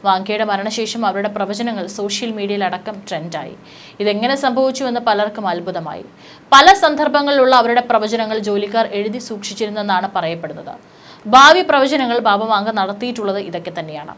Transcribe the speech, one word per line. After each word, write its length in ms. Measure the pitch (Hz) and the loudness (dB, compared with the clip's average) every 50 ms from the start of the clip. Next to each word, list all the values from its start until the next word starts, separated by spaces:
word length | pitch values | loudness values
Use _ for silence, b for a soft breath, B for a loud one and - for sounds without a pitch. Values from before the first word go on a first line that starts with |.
| - | 2
വാങ്കയുടെ 380 | 196 190 185 196 202 214 214 220 214 | 0 0 0 0 -4 -2 -2 0 -2
മരണശേഷം 520 | 202 196 196 214 214 233 220 214 - 233 220 196 | -2 -2 -2 -4 -4 -4 -6 -6 -4 -2 -2 -2
അവരുടെ 220 | 185 196 202 208 202 | -2 -2 -4 -4 -4
പ്രവചനങ്ങൾ 480 | 202 196 196 208 202 233 240 226 196 175 | -4 -4 -4 -4 -4 -4 -4 -4 -6 -8
സോഷ്യൽ 440 | - - - 202 202 202 - 247 233 220 214 | -8 -8 -6 -6 -6 -4 -6 -6 -6 -6 -6
മീഡിയയിലടക്കം 580 | 202 196 208 202 196 180 180 190 202 180 185 196 196 - | -6 -4 -4 -2 -2 -4 -4 -6 -8 -10 -10 -10 -10 -10
ട്രെൻഡായി. 460 | 185 156 160 175 160 151 135 127 - - B B B B B B B B | -8 -8 -8 -8 -10 -10 -10 -12 -16 -18 B B B B B B B B
ഇതെങ്ങനെ 340 | 208 208 202 202 226 247 269 269 277 | -2 -2 0 0 0 -2 -2 0 0
സംഭവിച്ചുവെന്ന് 580 | 262 240 262 269 262 262 269 277 247 233 240 240 233 | 0 0 2 0 0 -2 -2 -4 -4 -4 -2 0 0
പലർക്കും 400 | 208 202 208 214 208 226 208 185 | 0 2 0 -2 -4 -6 -4 -4
അത്ഭുതമായി. 520 | 175 175 170 185 175 175 160 151 - 87 - - - B B B B B B - | -4 -4 -6 -8 -8 -8 -8 -8 -12 -12 -14 -18 -20 B B B B B B 4
പല 140 | 269 277 294 359 403 392 | 6 8 8 8 8 8
സന്ദർഭങ്ങളിലുള്ള 720 | 370 302 302 277 302 294 285 294 285 285 285 277 254 254 262 | 4 2 2 2 0 2 2 2 2 2 4 4 6 6 6
അവരുടെ 260 | 247 226 233 240 247 240 240 | 4 4 4 2 0 2 2
പ്രവചനങ്ങൾ 480 | 233 220 214 214 226 226 220 214 220 220 202 208 | 0 0 2 0 -2 -2 -2 -4 -4 -4 -2 -2
ജോലിക്കാർ 380 | 202 202 202 202 214 226 220 - 202 202 | -2 -2 -2 -2 0 -2 -2 0 -2 -4
എഴുതി 200 | 208 214 214 247 | -4 -4 -6 -8
സൂക്ഷിച്ചിരുന്നെന്നാണ് 920 | 240 - 226 202 202 - 202 - 220 214 208 214 202 202 190 180 185 196 - | -8 -10 -10 -10 -10 -12 -6 -6 -6 -6 -4 -6 -2 -2 -2 -2 -2 -2 -4
പറയപ്പെടുന്നത്. 580 | 185 165 160 170 165 170 151 151 - - 151 - - B B B B B B B B B 208 233 | -4 -4 -4 -6 -6 -10 -12 -12 -14 -14 -16 -18 -18 B B B B B B B B B 6 8
ഭാവി 280 | 262 277 302 330 370 370 - | 8 10 10 8 6 4 4
പ്രവചനങ്ങൾ 480 | 302 277 262 269 294 277 262 233 233 240 233 220 | 4 4 4 4 2 0 0 0 0 2 2 2
ബാബ 140 | 202 202 220 226 | 2 2 2 0
വാങ്ക 180 | 220 196 208 220 220 214 | 0 0 0 0 0 0
നടത്തിയിട്ടുള്ളത് 600 | 190 190 202 202 247 247 240 240 208 196 190 202 190 - | -2 -2 -2 -6 -6 -6 -6 -4 -4 -4 -4 -4 -6 -6
ഇതൊക്കെ 220 | 170 175 170 180 165 170 | -8 -8 -8 -8 -10 -10
തന്നെയാണ്. 360 | 160 156 151 147 151 156 - | -10 -10 -12 -14 -14 -14 -18